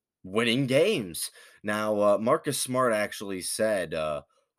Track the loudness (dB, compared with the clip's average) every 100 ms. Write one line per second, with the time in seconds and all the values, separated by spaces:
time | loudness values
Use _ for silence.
0 | _ _ -4 0 2 2 2 4 4 0
1 | -4 -8 -10 -12 -20 _ -4 -2 0 2
2 | 4 4 2 0 0 -4 -2 0 2 2
3 | -2 -6 -8 -8 -6 -2 0 0 -2 -4
4 | -4 -4 -10 _ _